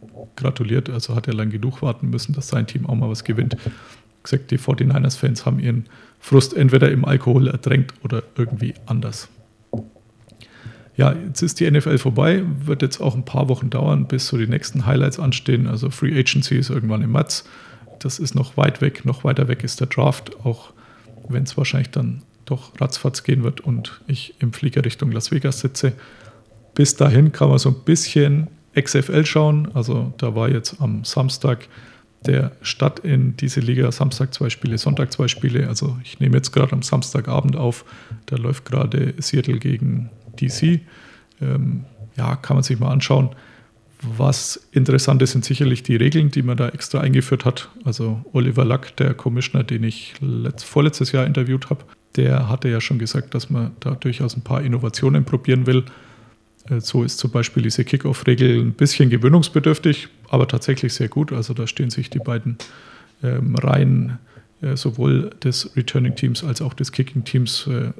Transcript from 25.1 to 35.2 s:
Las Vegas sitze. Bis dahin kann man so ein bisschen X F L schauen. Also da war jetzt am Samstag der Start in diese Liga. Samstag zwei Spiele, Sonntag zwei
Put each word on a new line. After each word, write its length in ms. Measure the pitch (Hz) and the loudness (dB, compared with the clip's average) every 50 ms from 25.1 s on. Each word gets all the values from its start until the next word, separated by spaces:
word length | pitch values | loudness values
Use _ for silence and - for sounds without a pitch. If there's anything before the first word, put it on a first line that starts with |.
| 113 | -2
Las 180 | 113 - - | -2 -2 -2
Vegas 300 | 160 143 131 139 131 - | -2 -2 0 -2 -2 -2
sitze. 320 | - 131 131 - - 131 - - - - - - - - - - _ _ _ - - _ _ | -4 -4 -2 0 0 0 0 -2 -10 -20 -20 -20 -20 -20 -20 -20 _ _ _ -20 -20 _ _
Bis 220 | - 147 139 - | 2 4 4 4
dahin 340 | - 143 143 113 127 151 156 - | 4 4 6 8 8 6 6 6
kann 160 | - 143 139 | 4 4 4
man 100 | 135 131 | 4 4
so 100 | - 135 | 4 2
ein 160 | 131 - - | 2 2 2
bisschen 640 | - 165 165 - - - 151 143 143 143 151 156 160 - _ _ _ _ | 2 2 2 2 0 2 4 4 4 4 2 0 -2 -6 _ _ _ _
X 200 | 143 139 - - | -2 0 2 0
F 140 | 139 131 - | 0 0 2
L 160 | - 147 156 | 2 2 2
schauen. 440 | 151 - 156 151 151 151 147 151 - - | 4 4 4 4 4 4 2 0 0 -2
Also 380 | 139 113 120 127 120 123 127 131 - | -2 -2 0 -2 -2 -2 -4 -4 -4
da 160 | - 117 107 | -4 -2 0
war 160 | 113 113 123 | 0 0 2
jetzt 300 | 135 113 113 - - - | 0 0 -2 -6 -6 -4
am 240 | 147 110 107 107 117 | -2 -2 -2 -2 -4
Samstag 640 | - - 135 131 135 - - - 135 123 - - - - - - - - - _ _ _ _ - | -4 -2 0 0 0 -2 0 0 0 0 0 -4 -14 -20 -20 -20 -20 -20 -20 _ _ _ _ 0
der 260 | - 135 131 135 131 - - - | 0 2 2 2 0 -4 -8 -10
Start 380 | - - - 139 143 - - | -10 -4 0 0 0 0 -2
in 360 | - 170 139 131 131 131 120 | -2 0 2 2 2 0 0
diese 240 | - 139 131 - 135 | -2 -4 -4 -2 -2
Liga. 320 | 120 117 131 127 131 123 117 | 0 0 0 2 0 0 0
Samstag 420 | - - 135 - - 127 127 - | 0 0 -2 0 -2 -4 -4 -2
zwei 160 | - 143 120 | -4 -4 -4
Spiele, 260 | - - - 117 113 113 | -4 -4 -4 -4 -2 -2
Sonntag 340 | - 147 139 - 131 - - | 0 0 0 0 0 -2 -2
zwei 160 | - | -2